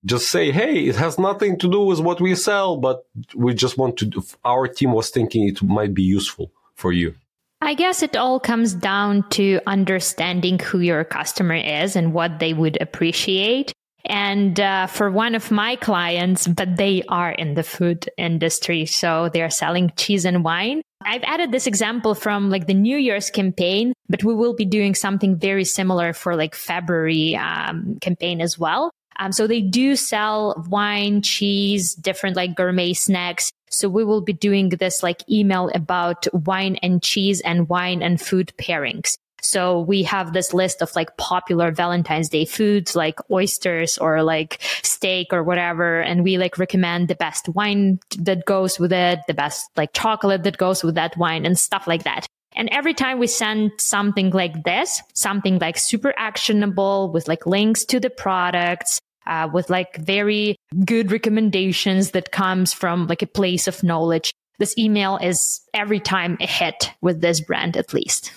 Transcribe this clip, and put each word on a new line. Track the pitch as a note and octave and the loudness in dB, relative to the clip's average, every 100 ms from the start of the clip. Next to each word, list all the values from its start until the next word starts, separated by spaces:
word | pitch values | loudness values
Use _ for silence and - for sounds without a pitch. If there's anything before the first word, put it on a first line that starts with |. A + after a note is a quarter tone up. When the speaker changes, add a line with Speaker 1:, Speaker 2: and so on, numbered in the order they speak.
| F#2+ | -2
Speaker 1:
just | A#2+ - | -2 0
say, | G#3 D#3 | 0 2
"Hey, | C#3+ B3+ C4+ C#3+ | 2 2 2 2
it | G2 | 0
has | D#3+ D#3+ | 0 2
nothing | F#3 G3 G#3 F#3 | 0 2 0 2
to | F3+ | 2
do | G3+ | 2
with | G3+ E3+ | 2 2
what | E3 E3+ | 0 2
we | F3+ F3+ | 2 2
sell, | - G3+ F#3+ D3+ | 2 2 0 0
but | C3 B2+ - A2+ A#2+ - | 0 -2 -6 -16 -12 0
we | A#2+ | 0
just | A#2+ B2+ C3 | 2 0 0
want | B2+ B2 | -2 0
to, | A2 F2+ - - B2 | -4 -4 -8 -6 0
our | B2+ B2+ | 0 0
team | - C#3 | 0 2
was | A2+ A2+ | 2 0
thinking | C3 A2 A2+ G2+ | 0 0 2 2
it | G2 | 2
might | G2 G2+ G#2 | 2 2 2
be | F#2+ | 2
useful | F#2+ G2 F#2+ - D#2+ _ _ - | 4 2 0 -8 -12 _ _ -6
for | F#2 | 0
you." | F2 E2+ D#2+ _ _ _ _ | 0 0 -4 _ _ _ _
Speaker 2:
I | D4+ | -4
guess | D4 F4+ F4+ | 2 2 2
it | D4+ A#3+ | 0 0
all | B3+ B3+ | 0 0
comes | B3+ A#3 A#3 F#3 | 0 2 2 0
down | G3 G3 G#3 G3+ G3+ | 0 2 2 2 2
to | - G3 F#3+ - | 2 4 2 2
understanding | G3 F#3+ F#3 - - E3+ F3+ F3+ F3+ | 0 2 0 -2 -4 -2 0 0 0
who | - F#3+ | 0 0
your | F3 D#3 | 2 2
customer | D#3+ D3 D3+ - F3+ E3 | -2 -4 -4 -2 0 0
is | - D3+ F#3 G3 | -2 -2 0 2
and | E3 | 2
what | E3 E3+ D#3+ | 2 -2 0
they | E3 | -2
would | D#3+ D#3+ D#3 | 2 0 0
appreciate. | D#3 - E3 E3+ - F#3+ G3+ B3+ C#4 - _ _ - | -6 -2 0 0 0 0 2 0 -2 -8 _ _ -6
And, | G3+ G3+ G3+ G3+ F3+ | -2 0 2 2 4
uh, | G3 F#3+ F#3 | 2 2 -2
for | - G3+ | 0 0
one | F#3+ A3+ A3+ | 2 0 0
of | - | 0
my | G#3 G#3+ B3 | 0 2 -2
clients, | A3+ F#3 F3 F3 F3+ F#3 F3+ | 0 0 0 0 2 2 2
but | E3+ F#3 F3 | 0 0 2
they | G3+ F#3 - | 2 2 0
are | F3+ F3 | 0 0
in | - D#3+ C#3+ | -2 -2 -2
the | |
food | D#3 - F3 E3+ - - | -4 0 0 0 -6 -4
industry, | F3 E3 D#3+ - - E3+ D#3 | -2 0 0 -2 -2 -2 0
so | - F3 D#3+ E3+ | -2 0 0 0
they're | E3 E3 | 0 -2
selling | - D#3 F3 F3 - | -2 0 2 0 0
cheese | - G3+ | 0 0
and | F3+ F3+ E3 | 2 0 0
wine. | E3+ G#3+ D4 - _ | 0 -2 -4 -6 _
I've | G#3 A#3+ | -4 -4
added | - D#4+ E4+ | -2 -2 0
this | B3+ B3+ | 0 0
example | G3+ A3 A#3 A3 G#3 | 0 -2 0 0 0
from, | G#3+ G3+ G3+ | -2 0 0
like, | F#3+ E3 | 0 2
the | |
New | F#3+ G#3+ C#4+ | 4 4 2
Year's | B3+ G3+ G3+ | 2 0 -2
campaign, | - F#3+ F3+ F3 F#3+ A#3+ B3+ - | 0 -2 0 0 2 0 -2 -4
but | G3 | 0
we | G#3 | 2
will | A3+ A#3+ A#3 | 2 2 2
be | |
doing | G3+ G#3 G3+ F#3+ | 0 2 2 2
something | G3+ G3 G3 F3+ | 0 2 2 2
very | G3 G3 F#3 | 2 0 0
similar | - F#3 F#3 E3 | 0 0 2 0
for, | E3 F#3 E3+ | -2 -2 0
like, | D#3 - | -2 -4
February, | - F3 F3 E3+ D#3+ D#3+ D#3 E3 | -6 -4 0 0 2 2 2 0
um, | D#3+ E3+ - E3 - - | -2 -4 -4 -6 -6 -6
campaign | - F3 F3 E3+ | -4 -2 -2 -2
as | E3 E3+ | -4 -2
well. | E3 G3 E4 _ _ - | -2 0 -2 _ _ -8
Um, | F#3+ | -6
so | G3 G#3+ | 0 0
they | A#3 | 2
do | F#3+ G3+ C4+ C#4 | 2 2 2 2
sell | - G#3+ G#3+ G#3+ G#3+ - E3 | 0 -2 0 0 -2 -4 -2
wine, | G3+ G#3 G#3 G3+ G#3 | -2 0 0 2 2
cheese, | G3+ - G3+ G3+ G3+ G3+ F3 - | 0 0 0 0 0 0 -2 -4
different, | F#3+ F#3+ G3 F#3 | -4 -2 -2 -2
like, | F3+ E3+ | -4 0
gourmet | F3+ F3+ F3 | 0 2 0
snacks. | F3 - F#3 F3+ F3 - _ _ | 0 0 0 0 -4 -6 _ _
So | - G3+ | -2 0
we | F#3+ A3 | 0 2
will | G#3+ | 0
be | G#3 | 0
doing | F3 G#3 G3 F#3+ | -2 2 2 2
this, | F3+ F#3 F3 | 0 -2 0
like, | F3+ F3 - | -2 -4 0
email | G#3+ G3+ F#3 F3+ F3 | 2 4 2 0 -2
about | D3+ F3+ F3 F3 - | -2 0 0 -2 -2
wine | F3+ D#3+ F#3+ F#3+ F#3 | -2 0 -2 -2 -2
and | F3+ F3+ | 2 2
cheese | - - G3 F#3+ | 2 0 0 0
and | - E3+ D#3+ | 0 0 2
wine | F3 F3+ F3+ | 0 0 -2
and | F3 F3 | 0 0
food | - F#3 F3+ - | 0 0 -2 -6
pairings. | - E3 C3+ - - - _ - | -4 -2 -4 -4 -6 -6 _ -8
So | - G3 F3+ F3 | -2 0 2 2
we | E3 G3 | 2 0
have | E3+ G3 F3 | 2 -2 -2
this | F3 F3+ | -2 0
list | F3+ F#3 - | 0 0 -2
of, | E3 F3 | -4 -2
like, | D#3+ - | -4 -6
popular | - F#3 - F3 E3+ | -2 -2 0 2 2
Valentine's | D#3+ F3 F3 E3 D#3+ D#3+ | 0 0 0 0 0 0
Day | D#3 D#3+ | 0 -2
foods, | - G#3+ G#3 E3+ E3+ | 0 2 2 2 0
like | D#3 D#3 - | -2 -4 -2
oysters | F#3 F#3+ - F#3 E3+ E3 - | 0 0 -2 -2 -2 -2 0
or, | D#3+ D#3 | 0 2
like, | D#3+ D#3+ D#3 - - - | 2 0 -2 -6 -6 -4
steak | - - G3 F#3 F3 | -4 -2 -2 -2 -2
or | F3+ | -2
whatever. | D#3+ F3+ F3 E3 E3+ E3 | 0 0 0 0 0 0
And | D#3+ F3 | 0 2
we, | F3+ F#3 | 2 2
like, | F3+ - | 0 -2
recommend | F3+ F#3 F3 E3+ F3 | 0 2 0 0 -2
the | F3+ | -2
best | D#3+ - - | -4 -4 -4
wine | E3+ G#3 G3+ G3 F#3 _ - | -2 0 2 2 2 _ -4
that | E3+ F#3 - | 0 0 2
goes | G3 F#3+ - | 0 0 0
with | E3+ | 0
it, | F#3 F3+ F3 - | 2 2 0 -2
the | D3 | -4
best, | C#3+ - - - | -4 -4 -8 -4
like, | D3+ | -2
chocolate | - A3 G#3+ G3+ G3 | -2 -2 0 0 0
that | F#3 F#3+ | -2 0
goes | F#3 F#3 | 0 2
with | E3 E3 | 0 0
that | E3 E3+ | -2 -2
wine | E3+ D#3+ D#3 | -2 0 2
and | F3+ | 2
stuff | - G3 - | 2 -2 0
like | E3 | -2
that. | - - - _ _ - | -2 -6 -8 _ _ -6
And | A3+ | -2
every | B3 D4 D#4+ | 0 0 0
time | C4+ C4 | -2 0
we | A#3+ | 0
send | - G#3+ G#3+ G#3+ G#3 | 0 -2 0 0 0
something | - G3+ G3+ G3+ F#3+ | -2 0 0 2 2
like | F#3+ F3 D#3+ | 2 0 -2
this, | E3 F#3+ F4 - - | -2 0 -2 -4 -6
something, | - G3+ G3+ F#3+ F#3 | -4 -2 0 2 2
like, | E3+ E3+ | 0 -2
super | - A3+ C#4 - | -2 0 0 -2
actionable | A3 G#3+ - G#3 G3+ F#3 G3 G3 G3 | -6 -4 0 2 2 2 2 2 0
with, | E3 D#3 | -2 -2
like, | E3 - | -4 0
links | G3 G#3+ A3 - | 2 2 0 0
to | B3+ | 0
the | A#3+ | 0
products, | B3+ G3+ F#3 F3+ F3 F3 F3 - - _ _ - | -2 -2 0 0 0 0 -2 -4 -6 _ _ -6
uh, | E3 D#3+ | -4 0
with, | E3+ F3 | -2 0
like, | F#3 F3+ - | -2 -2 -8
very | D#3 G3 G#3 G#3+ G#3 G3+ _ E3 F#3+ | -2 0 2 0 0 -4 _ -2 2
good | A3+ G#3 | 2 2
recommendations | A3 A3+ G#3+ A3 F#3+ F#3+ E3+ G3+ F#3+ G3 | 0 0 2 2 2 0 0 0 2 2
that | F#3 F3 | -2 -2
comes | - F#3+ F#3 F3+ | -2 0 2 0
from, | - F3+ F3 E3 | 0 -2 -2 -2
like, | E3 | -2
a | G#3 | -4
place | - F#3+ F3+ - | -2 0 0 -2
of | - | 0
knowledge. | F3+ E3 E3 E3 - - _ _ | 0 2 2 0 -2 -10 _ _
This | G#3 - | -4 0
email | G#3+ G#3 F#3+ G3 | 2 2 0 0
is | F3+ E3+ - - _ | 0 0 -2 -4 _
every | G#3+ G#3 G#3+ | -6 -2 -2
time | - F#3 F3 F3 | 0 -2 0 -2
a | F3 | -2
hit | - E3+ - - - | 0 -2 -4 -12 -2
with | F3 E3 | -2 2
this | E3+ D#3+ | 0 0
brand, | D#3 F3 E3+ E3+ | -2 -4 -2 -2
at | - | -2
least. | - - - - | -4 -2 -6 -6